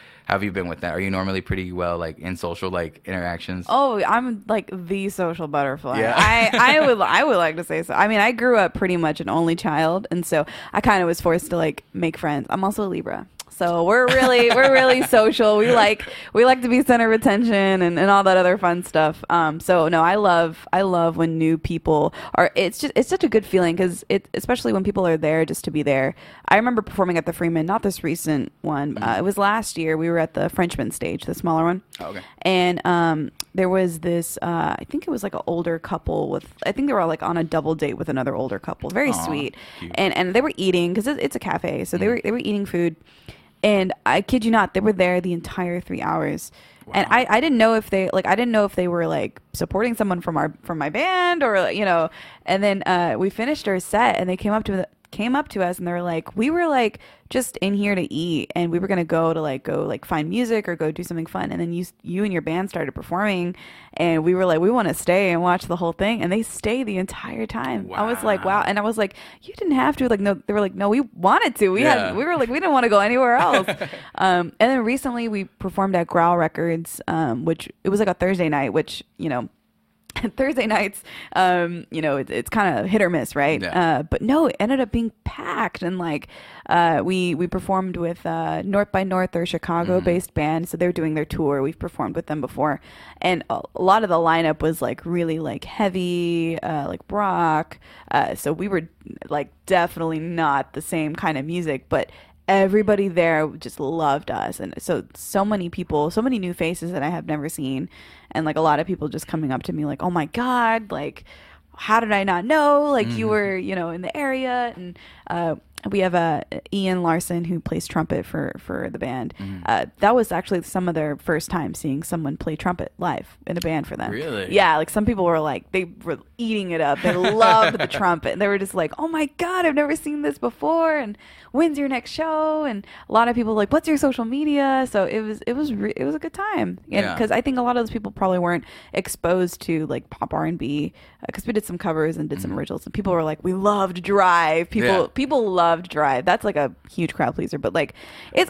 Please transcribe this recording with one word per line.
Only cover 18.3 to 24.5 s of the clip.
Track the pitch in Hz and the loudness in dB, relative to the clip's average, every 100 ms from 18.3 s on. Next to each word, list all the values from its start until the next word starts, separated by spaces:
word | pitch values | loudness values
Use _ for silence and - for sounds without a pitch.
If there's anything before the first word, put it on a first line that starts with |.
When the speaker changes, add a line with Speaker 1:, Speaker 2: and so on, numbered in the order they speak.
| 185 | 6
Speaker 2:
other | 180 185 | 6 4
fun | 180 175 | 2 0
stuff. | - 160 156 160 - | 0 2 2 0 0
Um, | 170 160 160 | 2 2 0
so | - 180 156 | 2 4 4
no, | 170 | 4
I | 165 208 | 4 4
love, | 202 170 165 165 - | 4 4 4 -2 -2
I | 185 | 0
love | 196 175 165 165 | 2 2 2 2
when | 165 160 | 0 2
new | 160 160 | 2 0
people | - 165 - 151 147 - - - | -2 -4 0 2 2 -4 -4 2
are, | 175 - | 2 4
it's | 185 - | 0 0
just, | 294 - | -2 0
it's | 247 | 2
such | 370 285 | 2 2
a | |
good | 220 - | 2 2
feeling | 185 175 180 | 2 2 2
'cause | 180 175 - | 0 -2 -2
it, | 190 - | -2 -2
especially | - - | -8 -2